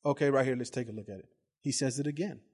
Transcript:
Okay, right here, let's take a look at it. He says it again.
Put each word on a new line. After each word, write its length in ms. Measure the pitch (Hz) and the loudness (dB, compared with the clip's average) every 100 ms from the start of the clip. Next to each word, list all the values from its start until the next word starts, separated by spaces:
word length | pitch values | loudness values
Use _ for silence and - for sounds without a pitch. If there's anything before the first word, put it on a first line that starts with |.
Okay, 260 | 147 143 143 | 2 2 4
right 160 | 135 131 | 4 4
here, 100 | 127 | 0
let's 140 | 120 | -2
take 180 | - 113 | -4 -6
a 40 | |
look 180 | 107 104 | -8 -10
at 80 | 98 | -14
it. 100 | - _ _ _ | -14 _ _ _
He 120 | 143 | -4
says 260 | 135 135 127 | 0 0 0
it 80 | 143 | -4
again. 340 | 147 196 127 _ | -2 -4 -6 _